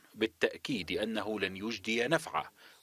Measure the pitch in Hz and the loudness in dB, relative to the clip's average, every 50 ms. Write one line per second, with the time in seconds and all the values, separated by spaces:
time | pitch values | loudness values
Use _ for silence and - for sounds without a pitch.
0 | - - - 104 110 - - - - - - - - - 139 101 85 80 87 85 | -20 -8 -2 0 0 0 2 2 0 0 0 0 -4 -2 -2 -2 0 0 0 0
1 | 107 110 110 107 98 107 107 101 98 95 92 95 101 113 113 101 92 110 110 117 | 0 0 0 -2 -2 -2 0 0 0 0 -2 -2 -4 -4 -6 -4 -2 0 0 2
2 | 117 135 165 156 - - - - - - - - - - - - | 2 4 2 2 2 0 -2 -2 -2 -4 -8 -20 -20 -20 -20 0